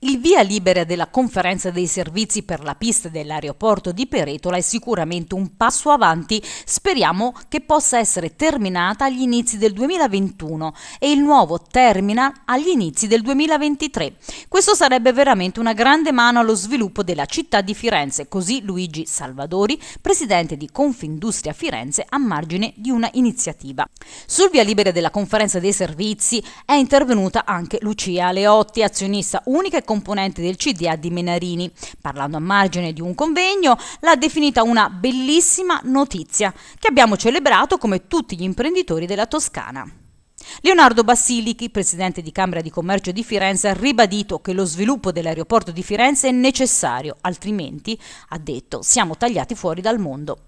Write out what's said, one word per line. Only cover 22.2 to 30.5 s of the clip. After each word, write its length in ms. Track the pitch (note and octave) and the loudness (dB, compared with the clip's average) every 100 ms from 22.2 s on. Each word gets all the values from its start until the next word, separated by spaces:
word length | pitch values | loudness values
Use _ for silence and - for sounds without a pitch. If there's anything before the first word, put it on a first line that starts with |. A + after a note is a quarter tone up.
| B3+ D#3 D#3 F3 A3 - | -2 -2 -4 -4 -4 -6
di 140 | A3 | -4
una 200 | B3 A#3 | -2 0
iniziativa. 720 | A#3+ B3 A#3+ - D#3+ C3+ C3+ - _ - - - | 2 0 0 -6 -8 -14 -6 -6 _ -20 -20 -6
Sul 240 | - F#4+ | 2 4
via 140 | D#4+ | 4
libera 260 | G#3 G#3 G3 | 4 4 2
della 220 | E3+ E3 | 2 0
conferenza 480 | G3+ G3+ G#3+ G#3 F#3 | -2 -2 0 0 0
dei 140 | F3+ | -2
servizi 720 | G3+ F3+ D3+ G#3+ G#3 - A#3+ - - - | -2 -4 -4 -6 -4 -2 -4 -6 -16 2
è 80 | |
intervenuta 720 | C#4+ C4 C#4 C4+ A3+ F#3+ A3 - | 2 6 4 4 2 2 -2 -2
anche 320 | F#3+ E3+ G#3+ | -4 -4 -6
Lucia 480 | G#3 G#3+ F#3+ F3 F3 | -6 -6 -4 -2 0
Aleotti, 520 | F#3 G3+ G#3+ G#3+ - | 2 4 4 4 0
azionista 640 | G#3 - G3 G3+ - - - | 0 0 -4 -4 -4 -6 -2
unica 320 | C#4 F#4+ E4+ | 0 0 -2
e 120 | - | -2
componente 500 | G#3+ - G3+ F#3+ F3 | -4 -2 -4 -4 -4
del 140 | E3+ | -6